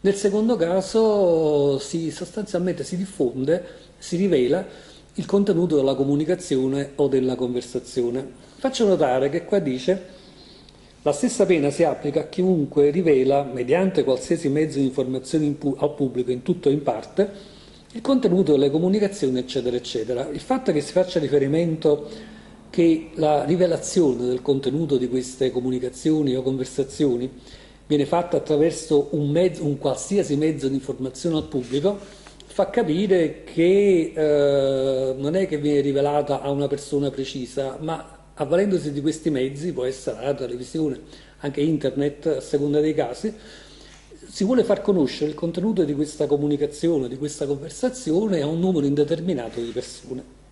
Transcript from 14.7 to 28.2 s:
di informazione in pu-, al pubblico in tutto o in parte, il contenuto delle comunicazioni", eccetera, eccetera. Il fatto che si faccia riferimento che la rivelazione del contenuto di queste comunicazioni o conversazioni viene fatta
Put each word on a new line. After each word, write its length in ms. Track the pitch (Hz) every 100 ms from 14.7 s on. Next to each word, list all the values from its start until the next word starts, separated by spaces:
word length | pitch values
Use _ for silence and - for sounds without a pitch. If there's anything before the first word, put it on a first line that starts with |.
| 135
di 60 | 135
informazione 600 | 127 127 131 - 160 147
in 120 | 139
pu-, 180 | 143 131
al 140 | 147
pubblico 380 | - 135 123 123
in 100 | 123
tutto 260 | 151 175 143
o 40 |
in 120 | 147
parte, 460 | 139 110 - - 202 - - - - - -
il 80 | 226
contenuto 500 | 240 269 190 180 156
delle 180 | 143 139
comunicazioni", 680 | 156 180 208 202 - 135 127
eccetera, 380 | 123 135 123 123
eccetera. 500 | - 120 110 123 151
Il 120 | 147
fatto 320 | - 254 226
che 80 | 151
si 100 | 143
faccia 280 | 180 180 170
riferimento 1120 | 143 143 135 156 170 160 156 147 - - - - - - -
che 420 | - 165 160 -
la 320 | - 151 147 135
rivelazione 800 | 175 180 160 - 190 151 120 123
del 160 | 127
contenuto 560 | 135 135 135 143 160 135
di 100 | 123
queste 420 | 127 123 - 131
comunicazioni 840 | 127 127 127 123 - 156 156 143 127
o 60 |
conversazioni 880 | 131 131 123 - 135 - 147 120 127 - - - - - -
viene 180 | 147 135
fatta 300 | 175